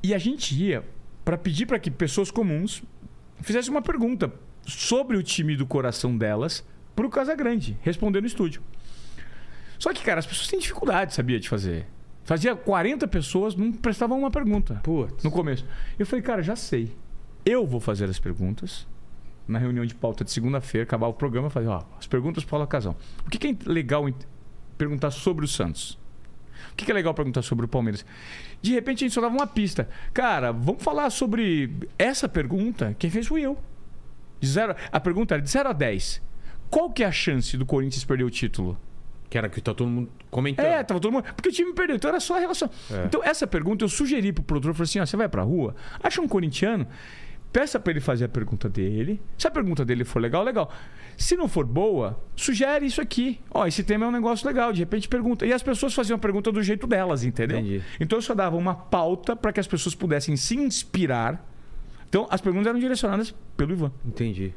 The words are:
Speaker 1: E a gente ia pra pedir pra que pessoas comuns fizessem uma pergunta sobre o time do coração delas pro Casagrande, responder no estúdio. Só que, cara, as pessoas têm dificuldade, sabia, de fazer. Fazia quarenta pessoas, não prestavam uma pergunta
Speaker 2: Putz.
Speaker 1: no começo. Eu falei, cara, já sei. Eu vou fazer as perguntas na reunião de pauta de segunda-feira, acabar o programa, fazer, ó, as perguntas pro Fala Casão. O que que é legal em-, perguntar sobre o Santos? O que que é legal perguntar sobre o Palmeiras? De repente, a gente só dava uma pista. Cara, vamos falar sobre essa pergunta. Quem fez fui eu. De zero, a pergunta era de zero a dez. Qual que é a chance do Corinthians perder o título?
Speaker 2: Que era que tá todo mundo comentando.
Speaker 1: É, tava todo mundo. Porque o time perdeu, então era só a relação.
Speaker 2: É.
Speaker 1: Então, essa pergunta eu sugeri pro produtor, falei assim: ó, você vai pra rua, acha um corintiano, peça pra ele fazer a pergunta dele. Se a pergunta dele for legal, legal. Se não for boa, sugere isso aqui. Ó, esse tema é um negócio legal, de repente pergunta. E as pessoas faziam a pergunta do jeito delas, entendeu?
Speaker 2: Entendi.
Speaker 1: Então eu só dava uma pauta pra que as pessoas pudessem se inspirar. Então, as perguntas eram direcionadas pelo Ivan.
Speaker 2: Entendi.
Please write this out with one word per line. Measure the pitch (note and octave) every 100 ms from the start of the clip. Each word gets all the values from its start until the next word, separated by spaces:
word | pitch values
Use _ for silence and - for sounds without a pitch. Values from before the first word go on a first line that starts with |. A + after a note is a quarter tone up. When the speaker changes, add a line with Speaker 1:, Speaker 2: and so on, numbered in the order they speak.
Speaker 1:
E | F#3
a | G3+
gente | F#3+ D4+ - C3+
ia | G3 C3 - - - -
pra | - F3
pedir | F#3 D#3 B3
pra | A#3
que | F3
pessoas | C3 D#3+ - F#3+
comuns | A3+ G3+ D3+ G3+ - - - - - - -
fizessem | - A3+ B3
uma | D4
pergunta | - C#4+ A#3 A#3+ D#3 - - - -
sobre | - - A#3+ C4 G#3
o |
time | E3+ - D#3 C#3+
do | C3
coração | D3 B2+ A2+ B2 A#2
delas | G#2+ G#2 D#3 - - - - -
pro | B3
Casagrande, | C#4 C4 D#4+ A#3+ A#3 - G3+
responder | - F3 G#3+ G3
no | A#3
estúdio. | - F3 C#3+ - - - - - - - - - - - -
Só | E4
que, | -
cara, | - E3
as | -
pessoas | - -
têm | F#4+
dificuldade, | - - C#4+ F3+ F#3+
sabia, | - B2 A#2
de | -
fazer. | G#2+ F#2+ E2 E2+ - - -
Fazia | - D#3+ G#3+ A3+
quarenta | - F#3+ F#3 C#4+ A#3+
pessoas, | F3+ C#3+ F#3 G#3+ F3+
não | A3
prestavam | A3+ A#3+ G3 A#3 C4
uma | C4+
pergunta | D4 A3+ G#3 - G#2
Speaker 2:
Putz. | - D#3+ G#2+ -
Speaker 1:
no | D#3
começo. | E3 D#3 C3 - - - -
Eu | G3+
falei, | B3+
cara, | B3+ A3
já | E3+ A3+
sei. | - B2 A2+ - - - - -
Eu | - B3 F3
vou | B2
fazer | - G2+ G2+
as | F#2
perguntas | - G#2 F#2+ A2 F3+ - - - - - - - -
na | A2+
reunião | B2 B2 A#2+
de | A#2
pauta | A#2 A2
de | -
segunda-feira, | - A#2 C#3 C3 A2
acabar | A#2 A2+ A#2
o |
programa, | A2+ D#3 A#2+ D3
fazer, | C#3 A2+
ó, | F#2 - -
as | -
perguntas | B2+ C#3+ E3
pro | C#3+
Fala | D3+ D3
Casão. | D3 G2+ D#2 - - -
O |
que | -
que | C#4+
é | A3+ -
legal | E3 B2+ D3 C#3+
em-, | C3 - - - - - -
perguntar | D3 C#3+ D3
sobre | C#3 - E3
o | C#3+
Santos? | - F2 D#2 - - - - - - - - -
O | -
que | -
que |
é |
legal | G#3 E3
perguntar | D#3 C#3 B2+
sobre | - A#2+ A#2+
o |
Palmeiras? | C3 A2+ G2+ - - - - - -
De | G3
repente, | B3 A#3+ B3+
a | C4
gente | A#3
só |
dava | A#3 B3
uma | D4
pista. | A3+ G3+ - A#2 - -
Cara, | - B3 E3+ B2
vamos | A#2 B2+ B3+
falar | - D4 C#4+
sobre | - B3 A3+ G#3+ D#3+ C3 - - -
essa | A3+ C#4 -
pergunta. | E3 C3 F#3 A3 A3+ A2 G#2
Quem | E3+
fez | G3+ A#3
fui | D#4+
eu. | C#4 C#4 - - - - - - - -
De | C3+
zero, | D3+ A3 F3 -
a | D#3
pergunta | F3 F3 A3+
era | D3+
de | C#3+
zero | C4 C#4
a |
dez. | D#3+ B2+ G2 - - - - - - -
Qual | D#4 E4+
que | A#3+
é | G#3
a |
chance | D3+ - C3+ A#2+ B2+
do | C3
Corinthians | C#3 C3+ C3 -
perder | C3
o | B2
título? | - A#2+ - F2+ F#2 - - - - -
Speaker 2:
Que | A#2+
era | G#2+
que | -
tá | -
todo | G#2+ A#2+
mundo | A#2+ A#2+ - -
comentando. | B2+ C#3 C3+ D4+
Speaker 1:
É, | E4
tava | A3 F3+
todo | G#3
mundo. | B3+ - -
Porque | F#4
o |
time | - F4
perdeu, | F4 F4+ B3+
então | D4
era | E4+
só | - F4
a |
relação. | F4 - C#4+ - -
Speaker 2:
É. | G2+ F#2
Speaker 1:
Então, | -
essa | - D#4 A#3+
pergunta | E3+ D#3 G#3+
eu | G#3+
sugeri | - C#4+ C#4 G3+
pro | E3
produtor, | C#3+ D3 C#3+
falei | D#3+ E3
assim: | G3+
ó, | D#3
você | G3
vai | G#3+
pra | G2+
rua, | G2 F3 A#2+ - - -
acha | E4+ -
um | D#4
corintiano, | G3 E3 C3 G#3+ A3 B2+ - - - - - -
peça | A#3 C#4+ -
pra | F3+
ele | D3+
fazer | C3 A#2+ A#2+
a |
pergunta | B2 A2 G2+ G#2
dele. | G2 F#2+ G#2+ C3+ G#3 - -
Se | D#4+
a |
pergunta | D#4+ G3+ D3+ B2
dele | A#2+
for | A#2+ A#2+
legal, | A#2 D#3
legal. | A3 A3 D3+ - - - - -
Se | - F4
não | C#4
for | F3 C3
boa, | D3 G#3+ F3 G#2 A2+ - -
sugere | - G#3+ C4+ D4 C#4
isso | C4+
aqui. | C#4 - B3+ A#3 -
Ó, | - F3+
esse | D#3 G3+
tema | G#3 A#3
é |
um |
negócio | A#3+ A3+ A#3 C#4
legal, | B3+ A#3+
de | F#3+
repente | E3+ G#3+ -
pergunta. | B3 A#3 A#3 A3+
E |
as | B3
pessoas | C#4 A#3 C4+
faziam | A#3+ G#3+ A3+
a |
pergunta | G#3 G3+ G#3+
do | G#3+
jeito | G3 G#3 A#3+
delas, | G#3 F#3 C#3+
entendeu? | B2 - A#2 A#2
Speaker 2:
Entendi. | G#2+ G2 F2+ -
Speaker 1:
Então | D#3+ A3
eu |
só | A3+ G#3+
dava | F#3+ E3
uma | F3+ F3
pauta | - F#3 E3 F3+ - E3+
pra | G#3+
que | G#3+
as | F#3+
pessoas | E3 F3 -
pudessem | F3+ D3 C3 C#3+
se | - A#3+
inspirar. | C#4+ - - F#3 D#3+ A#2+ A#2 E3 - - - - - - -
Então, | F#3+ -
as | F#3
perguntas | G3 F3+ G#3+
eram | A#3+
direcionadas | B3+ B3+ G#3+ G3 A3 - - -
pelo | D3
Ivan. | F3+ D3 C3 B2
Speaker 2:
Entendi. | - A#2 F#2+ G2